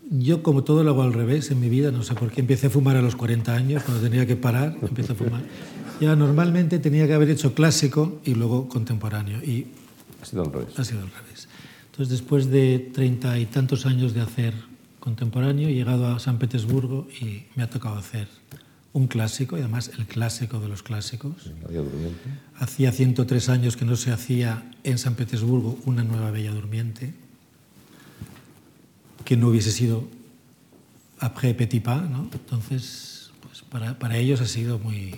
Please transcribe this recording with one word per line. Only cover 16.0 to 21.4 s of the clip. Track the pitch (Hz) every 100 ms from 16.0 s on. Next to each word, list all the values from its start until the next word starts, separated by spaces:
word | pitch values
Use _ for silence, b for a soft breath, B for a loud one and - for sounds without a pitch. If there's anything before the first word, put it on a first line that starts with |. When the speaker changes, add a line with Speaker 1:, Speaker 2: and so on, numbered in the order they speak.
| 123
Speaker 1:
a | 120
San | 131 120
Petersburgo | 117 123 110 131 127 135 160 -
y | 113 101 - -
me |
ha | 117
tocado | 123 110 104
hacer | 95 113 101 - _ B B B B
un | 143 131
clásico, | 117 110 - 131 170
y |
además | 123 117 117 -
el | 107
clásico | - 117 - 117 113
de | 104
los | 101
clásicos. | - 107 104 110 139 175